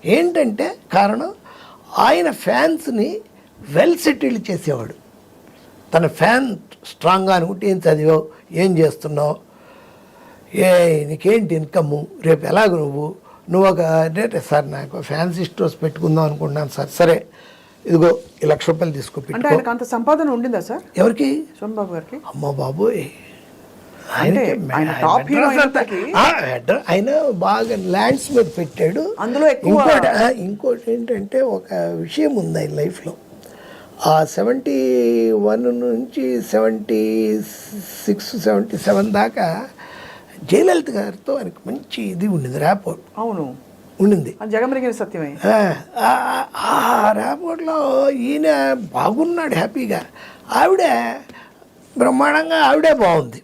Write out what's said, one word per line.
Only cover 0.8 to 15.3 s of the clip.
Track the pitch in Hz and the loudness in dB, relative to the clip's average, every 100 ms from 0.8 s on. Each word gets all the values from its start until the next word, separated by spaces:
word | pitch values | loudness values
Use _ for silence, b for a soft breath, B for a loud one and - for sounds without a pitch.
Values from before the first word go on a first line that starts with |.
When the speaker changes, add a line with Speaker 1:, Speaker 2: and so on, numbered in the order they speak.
| - | -2
Speaker 1:
కారణం, | 180 202 226 320 415 B B B B - - | 2 2 0 -6 -12 B B B B -12 0
ఆయన | 226 320 339 | 2 4 2
ఫ్యాన్స్ని | 247 - 240 311 320 294 240 247 415 - b b _ - | -2 -2 0 0 0 -4 -2 -2 -4 -12 b b _ -6
వెల్ | 147 226 339 | 2 2 2
సెటిల్డ్ | - 269 277 233 - | 0 0 0 -2 -4
చేసేవాడు. | 175 156 131 110 - - - - - - B B B - | -6 -2 -4 -6 -14 -20 -20 -20 -20 -20 B B B -2
తన | - 165 | 2 2
ఫ్యాన్ | 160 170 240 269 185 - - - | 2 2 4 2 -6 -12 -20 -20
స్ట్రాంగ్గా | - 160 185 190 185 | -4 2 2 4 2
అనుకుంటే, | 165 190 202 | 0 -2 -2
"ఏం | 190 180 | 2 2
చదివావు, | 156 151 160 156 B B | 4 4 2 0 B B
ఏం | 165 190 175 | 0 2 4
చేస్తున్నావు, | 156 - 156 147 147 151 - B B B B B B B B B - 190 | 2 2 -6 -2 -2 -4 -10 B B B B B B B B B -10 0
ఏ | 185 180 170 156 147 | 4 6 6 2 -2
నీకేంటి | 156 180 226 190 160 | -2 2 2 2 -2
ఇన్కమ్, | 151 190 151 147 156 359 160 | -2 -2 0 -2 -6 -6 2
రేపు | 160 151 | 2 2
ఎలాగ | 185 214 | 2 4
నువ్వు, | 175 147 139 151 - B B - | 2 -2 -4 -6 -10 B B -2
నువ్వు | 175 190 | 2 4
ఒక | 175 | 4
అంటే, | 165 160 160 165 226 - | 2 2 0 0 -4 -4
'సార్ | - 147 143 | 0 0 0
నాకు | 143 143 139 | -8 -10 -12
ఫ్యాన్సీ | 139 156 170 | -8 -4 -2